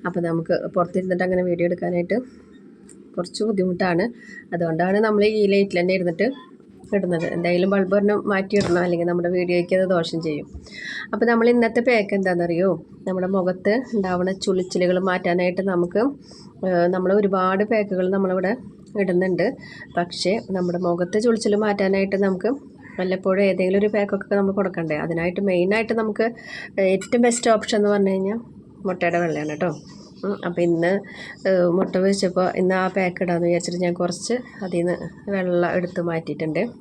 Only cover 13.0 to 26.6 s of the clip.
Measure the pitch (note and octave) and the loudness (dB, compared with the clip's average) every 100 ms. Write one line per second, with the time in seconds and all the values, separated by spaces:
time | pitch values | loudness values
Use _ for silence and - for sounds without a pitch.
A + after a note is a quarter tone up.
13 | - F#3 F#3 G3 F3+ F#3 G3+ A3 B3 A3+ | -6 -4 0 0 0 0 0 0 0 -4
14 | F#3 F3+ F3+ F#3 G3+ F#3 F#3 G3+ F3+ F#3 | -2 0 0 -2 -2 0 0 0 2 2
15 | F#3+ F3+ F#3 F3 F3+ F3+ F#3+ F3+ F3 G3+ | 2 0 0 2 0 0 -2 0 0 2
16 | C4 C#4+ - - - - F#3+ F3 F3 F#3 | 0 -2 -16 -20 -20 -6 -2 2 2 2
17 | F#3 G3 G3+ F#3 F#3 F#3+ G#3 A3+ G3+ F#3 | 2 2 4 2 2 2 2 0 0 0
18 | F#3 G3 F#3+ F#3 F#3 B3 - - - G#3 | 0 2 0 0 0 -4 -6 -20 -10 -2
19 | F#3+ F3+ F#3 E3+ G3 C#4 - - - - | 2 2 2 2 0 -2 -14 -18 -8 -4
20 | F3 - F3+ G#3+ - F#3+ F3+ F3 F3+ F3 | -4 -2 -2 -2 -2 -4 -2 0 0 0
21 | F3 G#3 A#3 A3+ A3 G3+ G#3+ G3+ F#3+ F#3+ | 0 0 2 2 2 0 0 0 2 2
22 | G3 G3 G3 F#3 G#3 C#4 - - - - | 0 0 0 0 -2 -4 -8 -20 -16 -6
23 | F#3 F#3+ F#3+ F#3+ G3+ F#3 F#3 F#3+ G#3 G#3 | -2 -2 0 2 2 2 2 2 2 0
24 | G3+ G3+ - G3+ G3 G3 F#3+ F3 E3 D3+ | 0 -4 -2 0 2 0 -2 -2 -4 -4
25 | D#3 E3 E3+ F3+ G3 F3+ F3+ G#3+ A3+ A3+ | -2 -2 -2 0 0 2 2 2 0 -2
26 | A3 G#3+ A3+ A#3 - - | -2 0 -2 -2 -14 -14